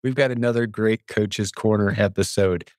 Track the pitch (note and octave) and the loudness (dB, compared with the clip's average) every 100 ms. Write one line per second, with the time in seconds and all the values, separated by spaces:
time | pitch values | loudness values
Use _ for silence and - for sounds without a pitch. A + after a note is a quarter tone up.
0 | C3 C3 C3+ B2 A#2+ A#2 A#2 G#2+ A2 A2 | -2 0 0 2 0 0 -2 0 0 0
1 | - - G#2 - G2+ - A2 G#2+ G2+ G2+ | -2 -2 -2 -2 -6 -2 0 2 2 2
2 | G2+ G2 F#2 - F#2+ F2 - | 0 0 -2 0 0 0 -6